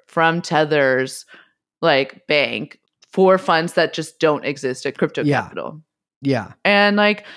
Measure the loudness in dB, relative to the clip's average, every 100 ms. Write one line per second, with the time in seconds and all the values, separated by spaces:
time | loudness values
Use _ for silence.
0 | _ 0 0 0 -2 0 2 2 2 0
1 | -2 -8 -18 -20 _ _ _ _ 0 2
2 | 0 -6 -2 0 0 -4 -10 -14 _ _
3 | _ 2 4 4 2 0 0 0 0 -2
4 | -10 -2 0 0 -4 -6 -6 -6 -8 -4
5 | -4 -2 0 0 -2 -8 -10 -12 -20 _
6 | _ _ -2 -2 -4 -4 0 4 4 4
7 | 2 0 -6